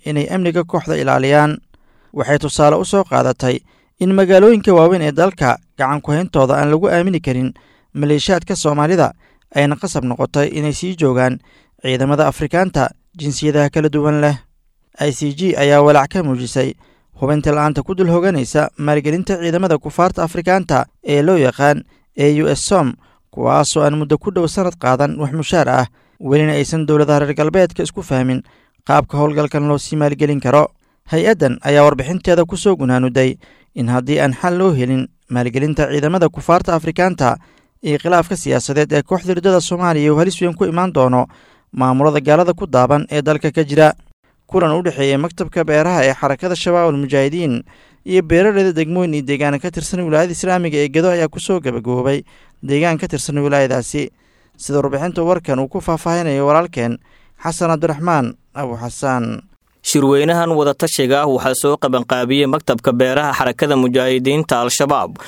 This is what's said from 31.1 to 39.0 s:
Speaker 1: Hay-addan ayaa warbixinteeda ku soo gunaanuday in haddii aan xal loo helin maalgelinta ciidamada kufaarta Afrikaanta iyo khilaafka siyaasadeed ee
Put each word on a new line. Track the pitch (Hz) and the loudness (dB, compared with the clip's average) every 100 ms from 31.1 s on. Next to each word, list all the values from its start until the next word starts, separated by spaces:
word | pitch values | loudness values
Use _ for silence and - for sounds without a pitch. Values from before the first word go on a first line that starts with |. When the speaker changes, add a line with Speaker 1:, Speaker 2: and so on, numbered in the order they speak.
Speaker 1:
Hay-addan | 160 180 208 139 120 | 0 0 2 0 -2
ayaa | 143 147 147 | 0 4 6
warbixinteeda | 139 135 180 180 175 170 | 4 -2 -4 0 2 2
ku | 190 | 0
soo | 208 180 | 0 0
gunaanuday | 131 127 127 123 131 - _ _ _ - | 0 0 0 2 0 -2 _ _ _ -6
in | 117 | -2
haddii | 123 127 147 | -2 0 0
aan | 143 | 0
xal | 127 180 175 | 0 -2 0
loo | 185 | 2
helin | 143 127 131 131 _ - | 2 0 -2 -4 _ -8
maalgelinta | 123 123 120 147 156 143 | -4 -2 -2 -2 0 -2
ciidamada | 147 147 185 165 | 0 0 2 0
kufaarta | - - 175 180 165 | 0 0 0 2 -2
Afrikaanta | 156 165 180 180 127 - - _ _ _ | -2 -2 -2 0 0 -2 -6 _ _ _
iyo | - 147 | -6 -4
khilaafka | 165 175 170 180 | 0 0 0 -4
siyaasadeed | 139 131 - 139 151 | -2 -2 -2 -2 0
ee | 147 | 0